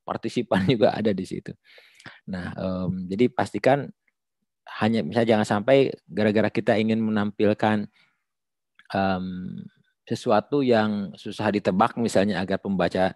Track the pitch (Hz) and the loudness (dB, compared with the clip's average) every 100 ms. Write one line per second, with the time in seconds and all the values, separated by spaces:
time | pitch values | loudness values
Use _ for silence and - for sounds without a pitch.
0 | - - 113 - 113 185 190 120 117 - | -10 -8 -6 -4 0 0 2 4 2 2
1 | 107 95 92 90 - - _ - _ _ | 0 -2 -4 -10 -10 -16 _ -20 _ _
2 | - - - 92 90 - 92 92 90 92 | -20 -20 -12 -10 -8 -6 -6 -4 -4 -6
3 | 90 95 123 - 101 104 131 139 - - | -4 0 0 0 -4 -2 2 2 0 -14
4 | _ _ _ _ _ _ - - 110 113 | _ _ _ _ _ _ -18 -2 0 0
5 | 78 107 117 107 107 104 110 139 131 - | 0 0 2 2 2 0 4 4 4 -2
6 | - 95 107 104 104 - 104 107 110 110 | -10 -2 0 2 0 0 0 2 2 0
7 | 110 107 104 - 104 107 107 107 104 _ | 0 -2 -2 0 0 2 2 0 -2 _
8 | _ _ _ _ _ _ _ _ - 98 | _ _ _ _ _ _ _ _ -6 -2
9 | 98 92 92 90 92 90 - _ _ _ | 0 -2 -4 -8 -10 -12 -16 _ _ _
10 | - 117 123 107 - 143 131 113 107 104 | -8 -6 0 0 2 0 2 4 2 -2
11 | 98 - 110 98 107 101 104 95 117 - | -6 -10 -12 -4 -2 0 0 2 2 2
12 | 113 101 101 87 92 95 104 95 87 95 | 0 2 2 0 -2 -4 -2 0 0 2
13 | 92 | 0